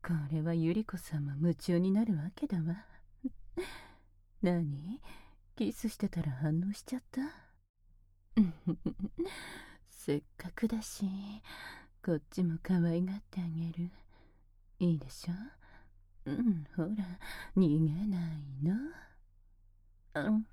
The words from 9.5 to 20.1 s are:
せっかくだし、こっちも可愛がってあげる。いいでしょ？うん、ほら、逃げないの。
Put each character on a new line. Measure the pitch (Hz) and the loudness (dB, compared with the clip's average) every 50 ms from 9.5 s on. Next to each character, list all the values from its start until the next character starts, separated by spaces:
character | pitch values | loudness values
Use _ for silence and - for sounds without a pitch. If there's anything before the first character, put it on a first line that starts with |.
| - - - - - - - - | -14 -14 -16 -18 -20 -20 -20 -20
せ | - - - - 143 | -20 -8 -2 -2 -2
っ | 147 - - - | -2 -2 -8 -18
か | - - 180 - | -12 -12 -12 -4
く | - 233 | -2 0
だ | 220 226 220 | 0 0 -2
し、 | 220 - - - 208 190 190 196 202 202 208 214 - - - - - - - - - - - - - | -4 -8 -6 -4 -4 -2 -2 -6 -8 -10 -12 -14 -14 -16 -16 -14 -14 -14 -16 -16 -20 -20 -20 -6 -2
こ | - 170 | 0 0
っ | 156 - - | 0 -2 -6
ち | - - | -2 0
も | 180 170 160 160 | 0 2 0 -2
可 | - - 190 | 0 2 4
愛 | 175 170 170 165 175 | 4 4 4 4 2
が | 180 185 196 | 0 0 -2
っ | 208 - - | -6 -10 -8
て | - 190 | -6 -4
あ | 175 | -4
げ | 170 160 165 165 170 | -4 -2 -4 -4 -4
る。 | 165 170 175 175 - - - - - - - - _ - - _ _ - - - - - | -4 -4 -6 -6 -8 -14 -20 -20 -20 -20 -20 -20 _ -20 -20 _ _ -20 -20 -20 -2 2
い | 180 175 165 | 4 4 4
い | 147 | 2
で | 131 131 | 0 -8
し | - - - 175 | -12 -8 -6 -6
ょ？ | 175 190 226 277 - - - - - - - - - - - _ - - - | -6 -6 -8 -14 -16 -20 -20 -20 -20 -20 -20 -20 -20 -20 -20 _ -20 -10 -6
う | 277 | -4
ん、 | 294 - 247 226 190 165 147 - - | 0 2 4 4 4 2 -2 -4 -2
ほ | - | -2
ら、 | 160 180 214 214 190 180 180 - - - - - - - - | 0 0 0 -2 -2 -6 -8 -10 -10 -12 -10 -10 -12 2 6
逃 | 190 185 156 147 156 160 | 6 8 8 8 6 6
げ | 151 151 175 208 | 4 4 2 0
な | 214 190 175 | 0 0 0
い | 170 160 160 151 143 139 135 135 | 0 -2 -4 -6 -8 -8 -6 0
の。 | 143 165 196 233 277 311 339 - - - - - - - _ - - - - - - - - _ _ - - - _ - | 0 2 2 0 -2 -6 -10 -12 -18 -20 -20 -20 -20 -20 _ -20 -20 -20 -20 -20 -20 -20 -20 _ _ -20 -20 -20 _ -8